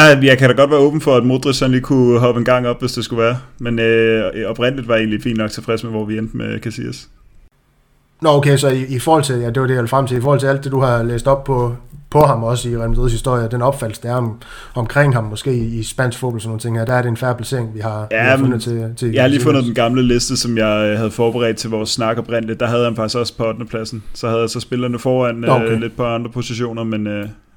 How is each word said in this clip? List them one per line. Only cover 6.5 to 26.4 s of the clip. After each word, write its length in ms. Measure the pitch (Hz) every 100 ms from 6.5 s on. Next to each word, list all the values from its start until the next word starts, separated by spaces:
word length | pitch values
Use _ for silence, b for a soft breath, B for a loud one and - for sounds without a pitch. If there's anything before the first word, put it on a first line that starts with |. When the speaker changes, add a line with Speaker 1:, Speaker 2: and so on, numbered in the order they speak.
| 107
Speaker 1:
Casillas. 480 | 117 107 120 123 - _ - - - _ _ _ _ _ _ -
Speaker 2:
Nå, 80 | 160
okay, 280 | 143 143 139
så 100 | 139
i, 160 | 131 131
i 140 | 127
forhold 240 | 165 160
til, 120 | 135 123
ja, 100 | 120
det 120 | 123
var 60 | 127
det, 60 |
jeg 40 | 127
ville 60 | 117
frem 200 | 135 135
til, 100 | 127
i 40 |
forhold 180 | 131 143
til 80 | 135
alt 160 | 139
det, 80 | 143
du 80 | 135
har 240 | 131 120
læst 240 | 117 120 139
op 160 | 139
på, 320 | 139 131 120 123 - - -
på 100 | 147 147
ham 180 | 113
også 260 | 113 120 123
i 80 | 117
Real 120 | 113
Madrids 220 | 120 123
historie, 360 | 113 135 123 113
den 100 | 120
opfattelse, 400 | 123 139 113 107
der 60 | 120
er 60 | 123
om, 260 | 117 107 B B B -
omkring 380 | 113 143 143
ham, 100 | 123
måske 300 | 107 107 139
i, 260 | 123 113 113
i 40 |
spansk 360 | 110 - 127 117
fodbold, 220 | 127 113
sådan 80 | 113
nogle 100 | 110
ting 180 | 120 113
her, 80 | 113
der 80 |
er 80 | 123
det 80 | 120
en 80 | 113
fair 160 | 127
placering, 420 | 120 113 131 113 110
vi 40 |
har, 280 | 110 107 107
Speaker 1:
Ja, 120 | 110
Speaker 2:
vi 60 | 123
har 80 | 135
Speaker 1:
men 80 | 135
Speaker 2:
fundet 160 | 117
til, 320 | 117 117 113 117
til 140 | 120
Speaker 1:
jeg 120 | 120
har 40 | 131
lige 120 | 139
Speaker 2:
Casillas. 40 |
Speaker 1:
fundet 200 | 139 139
den 100 | 120
gamle 280 | 117 117 127
liste, 360 | 123 120 - 127
som 200 | 123 113
jeg, 320 | 107 107 107
øh, 60 | 104
havde 140 | 113
forberedt 460 | 110 117 120 117 110
til 120 | 113
vores 200 | 110 113
snak 280 | - 113 117
oprindeligt. 420 | 117 117 110 113
Der 80 | 117
havde 160 | 120
han 120 | 120 113
faktisk 220 | 110 120
også 200 | 117 -
på 100 | 113
ottende 200 | 110 117
pladsen. 340 | 113 110 110 -
Så 140 | - 120
havde 140 | 113
jeg 80 | 113
så 100 | 123
spillerne 400 | - 123 123 120
foran, 360 | 131 127 123 117
Speaker 2:
Nå, 120 | 117
okay. 200 | 131 113
Speaker 1:
øh, 80 | 113
lidt 160 | 117 -
på 80 | 120
andre 240 | 117 120
positioner, 520 | 123